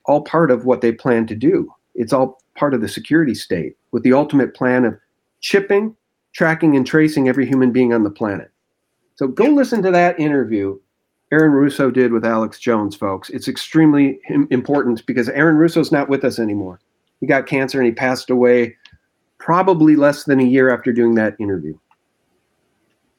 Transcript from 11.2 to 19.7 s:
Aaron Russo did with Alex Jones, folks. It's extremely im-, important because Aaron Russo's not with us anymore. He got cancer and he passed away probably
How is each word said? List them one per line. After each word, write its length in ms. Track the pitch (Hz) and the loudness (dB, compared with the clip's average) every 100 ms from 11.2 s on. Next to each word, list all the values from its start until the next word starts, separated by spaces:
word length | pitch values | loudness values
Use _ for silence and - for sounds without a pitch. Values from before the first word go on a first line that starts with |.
| _ | _
Aaron 180 | 147 156 | 2 4
Russo 400 | 139 143 143 135 | 4 2 0 0
did 220 | 127 120 | 2 2
with 120 | 113 | 0
Alex 360 | 113 113 107 - | 0 -2 -4 -6
Jones, 340 | 120 110 101 | -2 -2 -2
folks. 360 | - 101 95 - | -6 -8 -8 -10
It's 180 | 127 131 | -10 -10
extremely 720 | 127 - 160 156 143 139 135 - | -10 -2 2 4 4 2 -2 -4
im-, 160 | 143 143 | -2 0
important 520 | 131 120 143 123 113 - | -2 -2 -2 -2 -4 -4
because 220 | 123 117 | -4 -2
Aaron 280 | 139 160 156 | 0 2 4
Russo's 340 | 165 165 139 | 2 0 0
not 180 | 143 139 | 0 0
with 160 | 139 | -2
us 140 | 135 117 | -2 -2
anymore. 400 | 110 101 92 90 _ _ _ _ | -4 -6 -8 -14 _ _ _ _
He 80 | 139 | -2
got 220 | 139 - | -2 -2
cancer 320 | 139 131 139 | -4 -2 -2
and 60 | 120 | -2
he 60 | |
passed 380 | 113 127 127 - | 0 -4 -4 -2
away 460 | 127 123 123 117 - - _ _ _ _ - | 2 4 4 0 -6 -20 _ _ _ _ -10
probably 580 | - 175 190 | -2 0 2